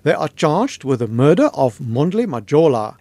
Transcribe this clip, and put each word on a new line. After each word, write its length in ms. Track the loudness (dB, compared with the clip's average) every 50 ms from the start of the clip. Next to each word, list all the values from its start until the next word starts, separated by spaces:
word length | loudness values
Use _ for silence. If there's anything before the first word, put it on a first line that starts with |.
| -2
They 80 | -2
are 160 | 0 0 -2 -6
charged 560 | _ -2 0 0 0 0 -2 -4 -6 -6 -4
with 160 | -4 -2 -2
the 80 | -2 -4
murder 380 | 0 2 4 4 4 4 2 0 0
of 260 | 0 -2 -2 -2 -4
Mondle 460 | -8 -4 -2 -2 0 0 0 -2 -4
Majola 680 | -4 -4 -8 -4 0 2 4 4 4 2 0 -4 -6 -10 _